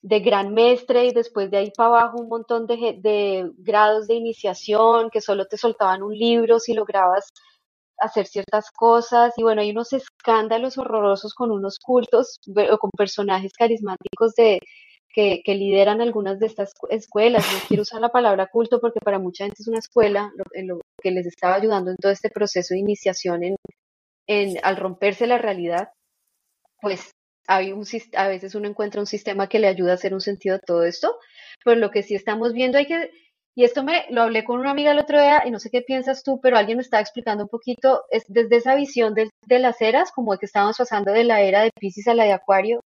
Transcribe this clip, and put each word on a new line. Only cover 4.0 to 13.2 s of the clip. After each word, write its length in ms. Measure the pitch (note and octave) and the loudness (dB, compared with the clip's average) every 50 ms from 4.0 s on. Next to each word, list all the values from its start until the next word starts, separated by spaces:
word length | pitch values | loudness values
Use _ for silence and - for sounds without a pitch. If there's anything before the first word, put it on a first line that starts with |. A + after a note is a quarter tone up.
| G#3+ | 0
de 80 | G#3 A3+ | -2 -2
iniciación, 960 | A#3 A3+ A#3 A3+ - - G3+ F3+ - - - G#3 G#3+ A3+ A3+ A#3 A#3 A3+ A3+ | -2 -2 -6 -8 -4 -6 -6 -6 -6 -4 -2 2 4 6 6 4 4 2 0
que 100 | - A3 | -4 -6
solo 260 | G#3 - G3 G3 G3 | -2 -2 -2 -2 -2
te 120 | - G#3+ G#3 | -6 -6 -2
soltaban 440 | - A#3 A3+ - G3+ F#3+ F#3 G3 | -2 -2 0 0 0 0 0 -2
un 140 | G3 G#3 G#3+ | -4 -10 -4
libro 420 | G#3 A#3 A#3 A#3 A#3 A3+ A3+ A#3 A#3 | -2 0 2 2 2 4 4 2 2
si 140 | A3+ - A#3 | 2 -2 -4
lograbas 540 | G#3+ G#3 G3+ - G3 F#3 F3+ F#3 G3+ G3+ _ _ _ _ _ _ _ _ _ _ _ _ _ _ - | -4 -4 -2 0 2 2 4 2 0 -2 _ _ _ _ _ _ _ _ _ _ _ _ _ _ -4
hacer 280 | G#3 G#3+ - A3 F#3+ | -4 -2 0 -2 -4
ciertas 440 | - - G3+ F#3+ - - G#3+ G#3 - | -2 -6 -8 -4 -2 -2 -2 -2 -6
cosas, 640 | _ - A3+ A#3 A#3 A#3 A#3 A#3 B3 A#3+ A#3+ A#3+ A#3+ | _ 2 4 4 4 4 2 2 4 4 4 4 2
y 60 | A#3 | 0
bueno, 180 | A3+ A3+ A3 G#3+ | 0 0 2 2
hay 120 | G#3 G#3 | -2 -2
unos 200 | G#3 A3 A#3 - | -4 -6 -6 -4
escándalos 840 | C#4 C4 - - _ _ - B3 A3+ A3 G#3+ A3 A3+ A3+ B3 C4 B3+ C4+ | -6 -6 -6 -8 _ _ 0 2 2 2 2 0 -2 -2 -2 -4 -6 -8
horrorosos 560 | B3+ B3 A3 A3 G#3 G3+ G3 F#3+ - G#3+ - | -6 -2 -2 0 2 2 2 0 -4 -14 -8
con 160 | - B3 A#3 | -6 -4 -2
unos 280 | G#3+ G3 G3 G3 G3 - | -2 -2 -4 -6 -8 -10
cultos, 600 | _ - B3+ B3 A#3 - - - C4+ B3 - _ _ | _ 2 2 2 4 4 2 2 2 0 -8 _ _
ve-, 240 | - F#3+ G#3 G3+ - | -4 0 0 2 4
o 80 | G#3+ G#3+ | 2 0
con 120 | G#3+ G3 - | 0 -6 -2
personajes 560 | - G3+ G3 - - | -2 -2 -2 -2 -6